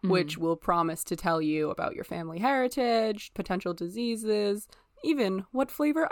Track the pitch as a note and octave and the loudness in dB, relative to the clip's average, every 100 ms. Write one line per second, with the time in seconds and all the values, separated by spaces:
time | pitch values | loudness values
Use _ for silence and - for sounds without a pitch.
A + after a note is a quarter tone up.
0 | F#3+ F#3 D3+ D#3 E3 E3 - F3 E3 D#3+ | 2 2 2 0 0 0 2 2 2 -2
1 | - E3+ F#3+ E3 D#3 D#3 D3+ - - - | -6 -4 0 2 2 0 0 -2 -4 -4
2 | - F3 E3 E3 A#3+ C4+ B3+ C#4 B3 A3+ | -6 -8 -6 -2 2 2 2 0 2 2
3 | A3 G#3 - - F#3 F#3 F3+ F3 E3+ G#3 | 2 -2 -8 -8 -4 -2 -2 -4 -6 -4
4 | A#3+ A3+ G#3+ G#3+ G3+ G#3 - - _ - | -2 -2 0 0 2 -2 -6 -20 _ -4
5 | - D4 G3+ F#3+ F#3+ B3+ C4+ - D4+ D4+ | 0 2 2 0 -2 -2 -2 0 0 2
6 | D#4+ | 2